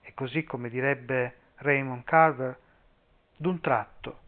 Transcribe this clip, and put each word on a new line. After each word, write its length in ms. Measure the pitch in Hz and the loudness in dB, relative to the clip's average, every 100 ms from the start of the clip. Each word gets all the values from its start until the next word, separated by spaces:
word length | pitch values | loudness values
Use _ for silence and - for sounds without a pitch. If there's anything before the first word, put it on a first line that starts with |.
E 140 | - | -18
così, 300 | - 131 139 | -8 -4 -4
come 240 | 160 127 120 | -4 -6 -6
direbbe 680 | 120 135 139 123 131 123 - _ _ | -2 0 0 -2 -2 -2 -6 _ _
Raymond 480 | 139 139 135 123 | 0 0 0 -6
Carver, 540 | - 160 160 131 131 127 _ _ _ _ _ _ _ _ | 2 6 6 4 -4 -6 _ _ _ _ _ _ _ _
d'un 240 | 156 180 | -2 -2
tratto 600 | 160 120 117 - - - | 0 0 -2 -12 -14 -14